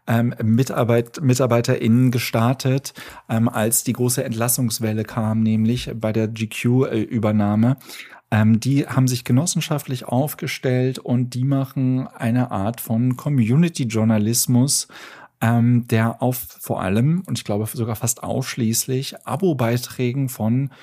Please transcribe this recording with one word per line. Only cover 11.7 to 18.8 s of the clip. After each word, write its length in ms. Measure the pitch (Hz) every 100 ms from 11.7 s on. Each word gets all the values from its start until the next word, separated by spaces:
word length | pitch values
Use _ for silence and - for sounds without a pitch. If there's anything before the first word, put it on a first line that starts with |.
| - 127 127 131
eine 440 | - 117 123 123
Art 320 | 101 98 117
von 340 | - 113 127 123
Community-Journalismus, 1700 | 143 143 110 135 170 170 120 110 110 110 104 117 - 123 135 - - - - - - _
ähm, 460 | 113 117 117 123 120
der 340 | 113 113 113
auf 360 | 123 127 - -
vor 220 | - -
allem, 400 | 92 101 135 175 -
und 120 | 127
ich 60 |
glaube 220 | - 104 110
sogar 300 | 139 113 110
fast 260 | 113 -
ausschließlich, 1040 | 90 110 135 - 113 113